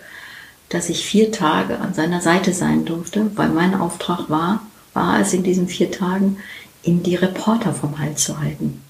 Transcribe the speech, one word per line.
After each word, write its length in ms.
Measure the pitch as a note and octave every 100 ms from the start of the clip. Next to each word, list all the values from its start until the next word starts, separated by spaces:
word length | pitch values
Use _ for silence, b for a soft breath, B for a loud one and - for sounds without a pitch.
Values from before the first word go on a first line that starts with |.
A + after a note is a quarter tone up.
| B B B B B B -
dass 200 | F3 E3
ich 140 | D#3+ -
vier 260 | G3+ G#3+
Tage 460 | - D#3 F3+ G3 -
an 160 | G3
seiner 260 | F3 D#3+ F3
Seite 320 | F3 F3+ F#3+
sein 320 | F3+ D#3 D#3
durfte, 460 | D#3+ E3 F3 G#3 G#3+
weil 140 | G3 D#3
mein 260 | D#3+ F#3
Auftrag 540 | G3 F3 - - F3 -
war, 320 | D#3 E3+ G#3+ - B B
war 280 | - F3 G#3+
es 120 | G3
in 100 | F#3
diesen 260 | F#3 F3+ F3+
vier 220 | - F#3
Tagen, 460 | - F#3 F#3+ G3 G3 B B B -
ihm 200 | E3+ F3
die 140 | F3 F3+
Reporter 580 | F#3+ - - A3+ G#3
vom 240 | C3+ D3 D3+
Hals 260 | D3 D3+
zu 140 | - D3+
halten. 400 | D3 - - - -